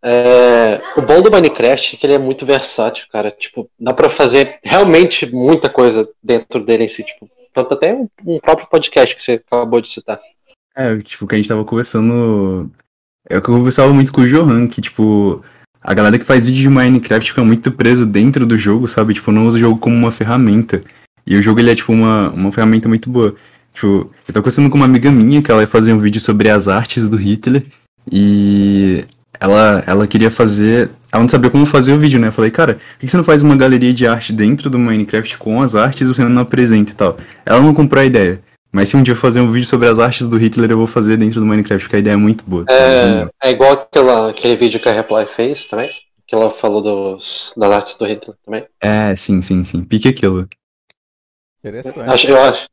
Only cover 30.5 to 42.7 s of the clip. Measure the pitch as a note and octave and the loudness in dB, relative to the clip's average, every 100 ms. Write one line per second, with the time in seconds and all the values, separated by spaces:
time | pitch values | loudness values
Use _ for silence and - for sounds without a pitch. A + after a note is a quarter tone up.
30.5 | G#2 G#2 A#2+ A#2 - _ - A#2+ C#3 B2 | 2 0 0 -2 -6 _ -2 2 2 2
31.5 | C#3 D3 C#3+ C3 D3 D3 C3 A2+ A2 A2+ | 2 2 2 2 2 2 2 0 0 -2
32.5 | A2+ D#3+ A2 - - C3 F3+ E3 D3+ D3 | 0 -2 -2 -8 -14 -4 -2 2 4 4
33.5 | C#3 C3 B2+ B2 B2 A#2+ A#2 - A2 G#2+ | 4 4 2 2 0 0 -2 -6 -2 0
34.5 | C#3+ C#3+ B2+ A#2+ A2 G#2 A2 A2 - - | 0 -2 -2 -2 -2 -2 -4 -6 -10 -6
35.5 | A2 C3+ G#2+ A#2+ C3+ B2+ B2+ A#2+ B2 B2 | -2 0 0 -2 -2 -4 0 0 0 0
36.5 | - B2 A2 G#2 - F#2+ E2 - - - | 0 2 2 0 -2 -4 -4 -14 -16 0
37.5 | A#2 D3 D3 C#3+ C3+ C3+ B2 F#2+ F#2+ _ | 4 4 4 2 2 2 2 0 -2 _
38.5 | _ _ G2 G2 C#3 B2+ A#2 C3 A#2+ A#2+ | _ _ -4 0 2 2 0 0 0 0
39.5 | A#2 B2 B2+ A#2+ A2+ A#2 B2 A#2+ A#2 A2+ | 0 -2 0 2 2 0 -2 -2 0 0
40.5 | A2+ A2+ A2+ A2+ - G#2+ A2 G#2+ A2+ G#2+ | 0 0 0 0 -2 0 0 0 -2 -2
41.5 | G#2+ G#2 G2+ - G#2 G#2 G2+ G#2 A2 - | -2 -2 -4 -2 -2 0 2 2 0 -4
42.5 | F2+ F2 | -8 0